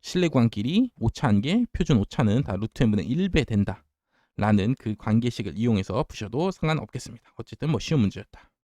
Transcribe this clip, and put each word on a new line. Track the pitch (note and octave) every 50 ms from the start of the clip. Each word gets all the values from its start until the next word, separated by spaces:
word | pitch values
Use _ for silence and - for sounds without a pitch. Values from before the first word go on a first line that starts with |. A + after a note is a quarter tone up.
실내 | _ - - F#3 F3+ E3+
구간끼리 | D3 C3+ A#2 A#2 - G#2 G#2 B2 E3 G#3 C4 B3 _ _
오차 | - C3 - - - B2
한계, | G#2+ G2+ G#2 C#3 F3+ A#3+ B3 -
표준 | _ - F3+ - D3+ A2
오차는 | G2+ - - - C3 G#2+ G2+ B2 C#3
다 | - F#2+
루트 | F#2 G#2 A2+ _ - D3+
n분의 | A2 G#2 G#2+ E2
일 | - B2 E3 F#3 G3
배 | F3 E3 B2+
된다 | - A2+ G#2 G2+ - F#2+ - _ _ _ _ _ _ _ _ _ _ _
라는 | - G2+ G#2+ G#2+ G#2 F#2 A2 C3+
그 | - - A2+ G#2+
관계식을 | - - - G#2+ A2+ A#2 A#2+ A#2 - A2 G2 D2 F2
이용해서 | A2+ A#2+ A2+ G2 F#2+ - F2+ A#2 D#3
푸셔도 | - - - A2 G2 - B2+ E3+ F#3+
상관없겠습니다. | F3+ - - D#3 D#3+ D3+ - G#2+ _ B2+ - - A2+ A#2 _ _ _ _
어쨌든 | A#2 _ - - - D3+
뭐 | D#3+ C3
쉬운 | - - E3 D3
문제였다. | A2 F#2+ - - G2+ _ _ - - _ _ _